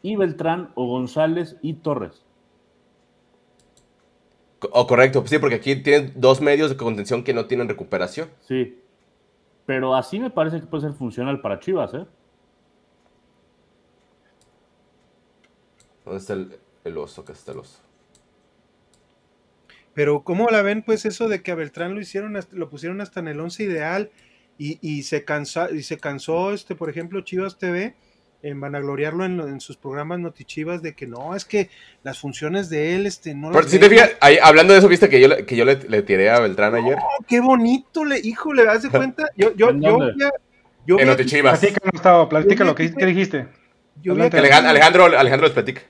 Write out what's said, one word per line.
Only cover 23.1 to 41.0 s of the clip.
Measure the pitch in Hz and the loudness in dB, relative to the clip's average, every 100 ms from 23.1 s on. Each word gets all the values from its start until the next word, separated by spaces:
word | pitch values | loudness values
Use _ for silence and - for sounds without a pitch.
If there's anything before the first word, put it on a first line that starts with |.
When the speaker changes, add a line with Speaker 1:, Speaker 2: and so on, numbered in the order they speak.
| - | -12
Speaker 3:
en | 165 | -12
el | 147 | -12
once | 170 175 | -12 -10
ideal | 208 165 151 190 214 _ _ _ _ _ | -8 -6 -6 -8 -8 _ _ _ _ _
y, | 147 160 | -14 -12
y | 160 147 | -10 -10
se | 135 151 | -6 -8
cansa-, | 143 151 139 165 175 | -6 -8 -8 -8 -6
y | 156 | -8
se | 135 151 | -12 -12
cansó, | 151 139 - 165 185 | -12 -12 -6 -4 -4
este, | 202 - | -8 -12
por | 180 165 | -12 -12
ejemplo, | 156 170 190 | -12 -12 -14
Chivas | 185 185 190 185 | -10 -10 -10 -10
T | 185 | -8
V | 175 220 _ _ _ _ _ | -6 -8 _ _ _ _ _
en | 147 143 | -16 -14
vanagloriarlo | 139 143 139 139 151 165 | -12 -10 -8 -6 -6 -6
en | 185 180 | -6 -8
lo, | 147 | -10
en | 135 | -14
sus | - 139 | -18 -20
programas | 139 139 151 175 | -14 -12 -10 -10
Notichivas | 170 - 127 - 156 175 | -12 -14 -16 -12 -10 -10
de | 160 | -12
que | 151 127 | -14 -18
no, | 117 147 | -16 -12
es | 190 - | -12 -6
que | 208 185 _ _ _ | -4 -4 _ _ _
las | 139 139 | -16 -14
funciones | 143 131 151 190 185 | -14 -10 -8 -6 -6
de | 156 156 | -6 -4
él, | 185 202 | -2 -4
este, | - 160 | -8 -14
no | 143 156 | -12 2
Speaker 2:
Pero | 165 | 2
Speaker 3:
las | 156 | 4
Speaker 2:
si | 185 | 6
te | 202 | 8
Speaker 3:
vemos? | 226 | 8
Speaker 2:
fijas, | 233 - | 6 6
ahí, | 143 156 | 6 8
hablando | 156 156 175 | 8 8 8
de | 196 | 8
eso, | 190 | 8
¿viste | 175 202 | 6 4
que | 131 | 8
yo | 135 | 6
le, | - - | 6 -2
que | 117 | 0
yo | |
le, | 120 139 135 | 2 2 0
le | 107 | -2
tiré | 101 95 101 | 0 2 4
a | 120 | 4
Beltrán | 110 92 104 | 2 0 0
ayer? | 117 117 147 | 0 -2 -2
Speaker 3:
No, | - 277 - | -4 -8 -2
qué | 240 | 0
bonito | 247 254 233 262 _ 330 | 2 2 2 -2 _ -8
le, | 302 262 | -4 -4
híjole, | 214 226 320 277 226 | -6 -8 -4 2 4
haz | 220 | 2
de | 254 | 0
Speaker 2:
<laughs> | 247 | -2
Speaker 3:
cuenta, | 262 262 302 196 | -2 -6 -8 0
yo, | 208 | -2
Speaker 1:
¿En | 185 | 2
Speaker 3:
yo | 226 277 208 | 2 2 2
Speaker 1:
dónde? | 226 180 | 2 0
Speaker 3:
vi | 277 | -2
a, | 285 269 _ _ _ _ 143 | -4 -4 _ _ _ _ 0
yo | |
Speaker 2:
En | |
Speaker 3:
vi | 190 | 4